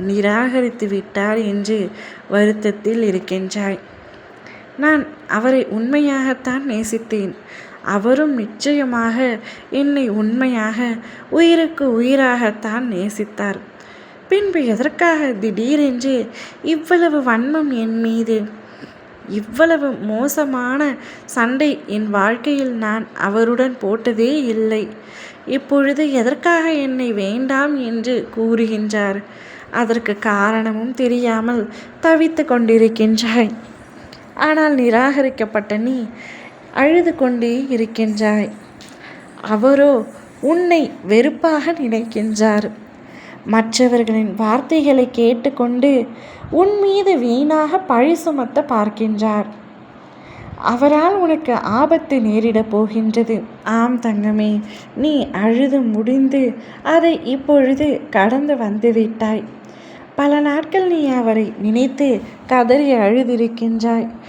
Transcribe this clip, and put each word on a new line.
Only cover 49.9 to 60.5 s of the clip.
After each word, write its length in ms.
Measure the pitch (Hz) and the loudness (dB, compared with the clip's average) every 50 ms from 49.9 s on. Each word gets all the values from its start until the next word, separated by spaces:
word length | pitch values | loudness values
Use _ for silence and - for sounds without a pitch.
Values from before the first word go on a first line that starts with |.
| - - - - - - - - - - - - - - | -20 -20 -20 -20 -20 -20 -20 -20 -20 -20 -18 -18 -12 -6
அவரால் 580 | - - 233 240 277 294 302 302 320 359 403 | -4 -2 0 2 2 4 4 4 4 2 2
உனக்கு 380 | 403 359 320 311 302 320 - 240 | 2 2 2 0 0 0 -2 -2
ஆபத்து 640 | - - - 208 240 294 311 330 320 320 - 277 262 | -2 -2 -2 0 2 2 4 2 2 0 0 0 0
நேரிடப் 500 | 220 214 214 220 220 233 214 220 220 220 | 2 2 2 2 2 2 2 0 0 0
போகின்றது. 720 | 220 208 220 208 214 226 220 220 214 233 226 226 226 190 - - - - - | 0 0 0 0 0 -2 -2 0 0 0 0 0 -2 -4 -6 -8 -14 -12 -6
ஆம் 360 | 208 220 226 233 240 254 233 | -2 0 0 2 0 0 -2
தங்கமே, 600 | 240 233 214 208 202 214 214 214 214 214 214 208 214 - - - - - - | -2 -2 -2 -2 0 0 0 0 0 0 0 -2 -4 -8 -12 -18 -18 -12 -6
நீ 320 | - 262 311 302 277 214 - | -4 -2 0 0 0 -2 -2
அழுது 500 | - 180 202 226 226 240 277 269 269 277 | -4 -2 0 2 2 2 2 2 2 0
முடிந்து 720 | 247 226 214 214 220 233 262 269 269 262 285 277 262 233 - - - - - - - | 0 0 0 0 0 0 2 2 2 2 2 2 0 0 -2 -4 -10 -18 -18 -8 -2
அதை 360 | 277 311 339 330 339 320 - - | 0 2 4 4 4 2 0 -2
இப்பொழுது 760 | 233 262 269 269 - 294 285 262 254 269 269 302 294 262 - - - | -4 -6 -4 0 2 4 4 4 4 2 2 0 0 -2 -2 -4 -2
கடந்து 460 | - 214 190 214 240 277 294 294 285 | 2 2 2 4 2 0 0 0 -2
வந்துவிட்டாய். 880 | 247 226 208 202 214 214 233 226 233 220 220 220 - 226 214 220 214 - - - - - - - - - - - - - - - | -2 -2 -2 -2 0 0 2 2 2 2 0 -2 -4 -4 -2 -2 -4 -6 -8 -14 -18 -20 -20 -20 -20 -20 -20 -20 -20 -20 -10 -4
பல 240 | - 285 285 294 294 | 0 2 2 2 2
நாட்கள் 480 | 294 294 | 2 2